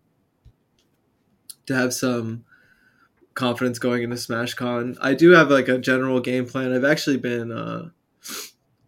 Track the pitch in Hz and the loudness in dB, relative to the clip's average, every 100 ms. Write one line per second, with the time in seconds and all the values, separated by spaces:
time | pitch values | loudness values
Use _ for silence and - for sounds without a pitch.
0 | _ _ _ _ - _ _ _ _ _ | _ _ _ _ -20 _ _ _ _ _
1 | _ _ _ _ - - - 131 123 - | _ _ _ _ -20 -14 -4 -2 -2 -2
2 | 127 120 113 117 - _ _ _ _ _ | -2 -2 -6 -10 -14 _ _ _ _ _
3 | _ _ _ - 123 117 127 120 127 120 | _ _ _ -4 -4 -2 -2 -2 -2 -2
4 | 117 120 - 117 120 - 123 120 123 123 | -4 -6 -6 -6 -6 -6 -6 -4 -6 -4
5 | 131 135 170 175 143 139 127 127 131 127 | -2 6 8 8 8 4 2 0 0 0
6 | 131 127 127 127 123 135 127 127 139 156 | 0 -2 -2 -4 -4 -4 -2 0 2 2
7 | 156 127 123 120 117 113 113 113 117 _ | 0 -2 -2 -6 -6 -8 -10 -10 -12 _
8 | _ _ - - - _ _ _ | _ _ -16 -14 -14 _ _ _